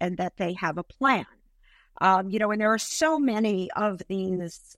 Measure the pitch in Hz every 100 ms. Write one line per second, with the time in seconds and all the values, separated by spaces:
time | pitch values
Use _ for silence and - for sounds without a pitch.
0 | 180 180 180 - 175 180 165 156 - -
1 | 262 220 - _ _ _ _ _ _ -
2 | 185 190 190 214 208 214 214 220 - -
3 | 311 311 269 214 220 190 185 - 208 185
4 | - 190 190 185 170 - -